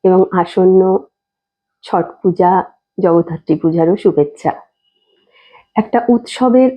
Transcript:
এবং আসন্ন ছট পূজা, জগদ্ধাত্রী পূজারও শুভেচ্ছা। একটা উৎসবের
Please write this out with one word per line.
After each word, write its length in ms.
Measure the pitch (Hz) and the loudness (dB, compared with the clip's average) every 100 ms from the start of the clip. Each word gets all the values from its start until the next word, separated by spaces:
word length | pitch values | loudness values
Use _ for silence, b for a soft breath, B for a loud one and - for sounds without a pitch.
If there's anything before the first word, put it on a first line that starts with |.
এবং 220 | 190 185 185 | 0 2 2
আসন্ন 500 | 185 175 185 185 185 185 190 - _ _ _ _ _ _ _ | -2 -2 0 2 4 2 -2 -6 _ _ _ _ _ _ _
ছট 220 | - 185 170 - | -6 -4 -4 -4
পূজা, 400 | 190 175 180 185 - _ _ - | -4 0 2 0 -2 _ _ -4
জগদ্ধাত্রী 580 | 185 170 170 160 - 156 | 0 0 -2 -8 -6 -2
পূজারও 400 | 165 165 165 202 | -2 0 0 0
শুভেচ্ছা। 560 | 190 151 147 - - - - _ _ b b b b b b b b - | 0 0 -2 -4 -8 -8 -14 _ _ b b b b b b b b -6
একটা 300 | - 233 - | -4 -4 0
উৎসবের 600 | 233 233 - 254 254 262 | -2 -2 -4 2 2 2